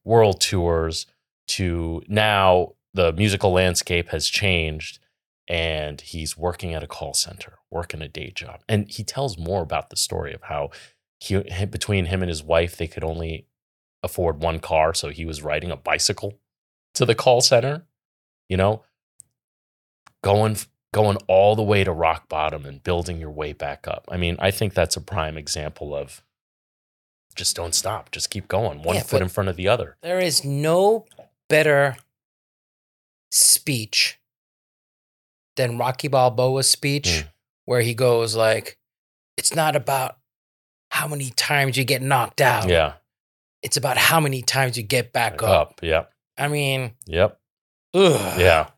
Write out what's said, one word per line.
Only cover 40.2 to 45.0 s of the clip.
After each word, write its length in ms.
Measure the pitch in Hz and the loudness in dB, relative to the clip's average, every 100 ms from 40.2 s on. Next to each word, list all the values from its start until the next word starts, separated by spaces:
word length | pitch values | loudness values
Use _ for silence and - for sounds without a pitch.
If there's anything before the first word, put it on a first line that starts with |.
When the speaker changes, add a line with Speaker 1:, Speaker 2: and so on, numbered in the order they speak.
| _ _ _ _ _ _ _ | _ _ _ _ _ _ _
Speaker 2:
how 160 | - 156 | -6 -4
many 240 | 147 131 | -6 -6
times 460 | - - 143 135 123 | -4 0 2 2 0
you 60 | |
get 180 | 127 131 | 0 0
knocked 400 | 135 135 117 - | 2 0 0 2
out. 280 | 131 110 95 | 2 2 4
Speaker 1:
Yeah. 240 | 85 76 - _ _ _ _ _ _ | 4 4 -2 _ _ _ _ _ _
Speaker 2:
It's 160 | - 143 | -6 -2
about 200 | 135 127 | 0 2
how 220 | - 165 | 2 4
many 220 | 151 131 | 2 -2
times 360 | 120 135 127 120 | -2 0 0 -2
you 60 | |
get 280 | 104 127 | -2 -2